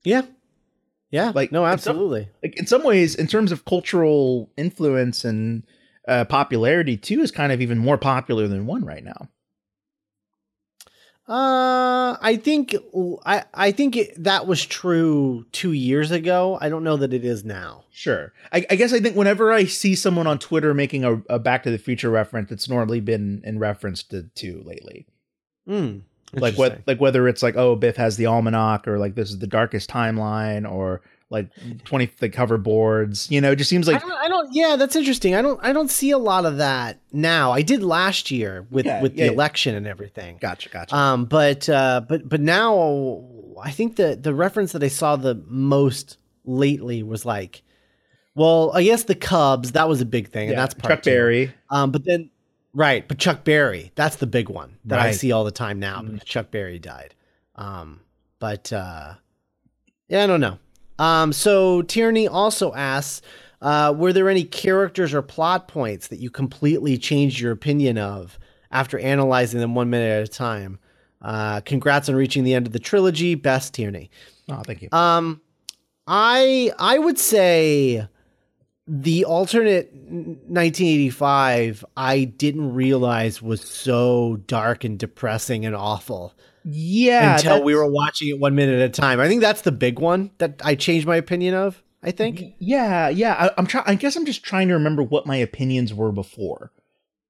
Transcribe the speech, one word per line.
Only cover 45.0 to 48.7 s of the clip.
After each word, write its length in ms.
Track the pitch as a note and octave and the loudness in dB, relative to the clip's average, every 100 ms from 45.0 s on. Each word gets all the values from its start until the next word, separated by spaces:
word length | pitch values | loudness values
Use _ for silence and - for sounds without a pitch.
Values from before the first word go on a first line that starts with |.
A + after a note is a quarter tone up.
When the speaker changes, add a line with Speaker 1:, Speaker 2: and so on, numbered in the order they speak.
| D3+ D3 | 0 0
Speaker 1:
the 180 | C3 A2 D#2 | 0 -4 -6
most 720 | C3 C#3 C#3 C#3 C3+ - - _ _ | -2 2 4 2 0 -12 -20 _ _
lately 580 | B2+ B2+ C#3+ C#3+ A#2+ A#2 | -6 0 0 0 -4 -6
was, 220 | G#2+ A2 A#2+ | -6 -6 -4
like, 360 | G#2 F#2 - _ _ _ _ _ _ _ | -6 -8 -16 _ _ _ _ _ _ _
well, 360 | C#3+ D#3+ E3 D#3+ | 2 4 6 4